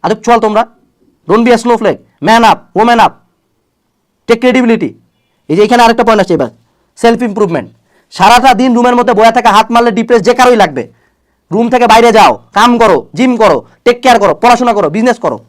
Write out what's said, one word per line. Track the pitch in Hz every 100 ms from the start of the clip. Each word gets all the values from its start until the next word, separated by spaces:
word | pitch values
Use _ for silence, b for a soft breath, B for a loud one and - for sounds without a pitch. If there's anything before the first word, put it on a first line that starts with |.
আজব | 160 220
চল | 233 233
তোমরা, | 220 214 220 _ _ _ _ _ -
don't | 214
be | 233
a | 233
snowflake, | 240 226 208 139 _ _ 147
man | 226 226
up, | - - 185
woman | 233 233
up, | 185 - _ _ _ _ _ _ _ _ _ _ -
take | 226
credibility। | 254 254 240 220 139 - _ _ _ _ _
এই | 160
যে |
এখানে | 208 240
আরেকটা | 233 233
পয়েন্ট | 233 214
আসছে | 185
এবার, | 160 123 _ _ _ _ _
সেলফ | 233 233
ইমপ্রুভমেন্ট। | 240 202 202 160 - _ _ _ _
সারাটা | - 190 240 262
দিন | 233 254 233
রুমের | 247 247
মধ্যে | 233
বয়া | 214 226
থাকা, | 233 226
হাত | 202 226
মারলে | 233 240
ডিপ্রেস | 220 226 240
যে | 185
কারোই | 240 247 247
লাগবে। | 175 131 107 _ _ _ _ _ _
রুম | 185 233
থেকে | 247 240
বাইরে | - 240
যাও, | 220 165 113 _
কাম | 196 240 240
করো, | 220 151 -
জিম | 151 254 240
করো, | 214 135 b b -
টেক | 240
কেয়ার | 254 233
করো, | 196 147
পড়াশোনা | 240 233 240
করো, | 208 165
বিজনেস | 180 233 233
করো | 165 110